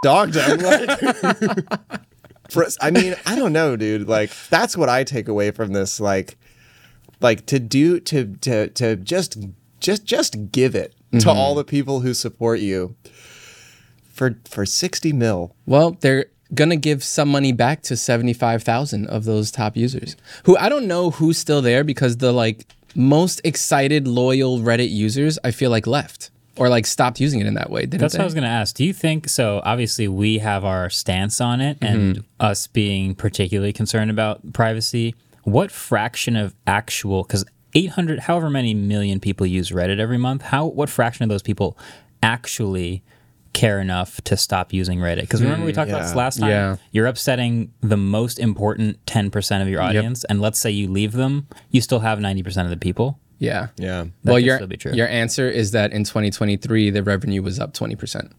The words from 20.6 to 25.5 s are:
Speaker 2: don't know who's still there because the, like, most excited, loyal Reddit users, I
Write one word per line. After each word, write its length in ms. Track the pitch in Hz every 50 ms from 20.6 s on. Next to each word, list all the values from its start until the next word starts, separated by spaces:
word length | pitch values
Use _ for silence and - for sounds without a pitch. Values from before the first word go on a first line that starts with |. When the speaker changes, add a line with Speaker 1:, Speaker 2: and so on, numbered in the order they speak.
| - 214
Speaker 2:
don't 180 | 285 294 262 202
know 220 | 175 175 180 175
who's 260 | 156 - 160 160 165 -
still 240 | - - 151 147
there 220 | 135 120 120 127 147
because 340 | 151 139 - 139 127 120 120
the, 140 | 127 127
like, 340 | 123 123 117 110 107 - - _ - _ _ _ -
most 460 | - 127 135 143 151 175 185 - - -
excited, 640 | 175 147 - - - 160 143 139 139 147 151 143 131
loyal 520 | 120 123 123 127 131 131 135 131 127 123
Reddit 300 | 113 117 117 117 123 110
users, 480 | 85 104 104 107 107 131 143 156 156 - -
I 80 | 127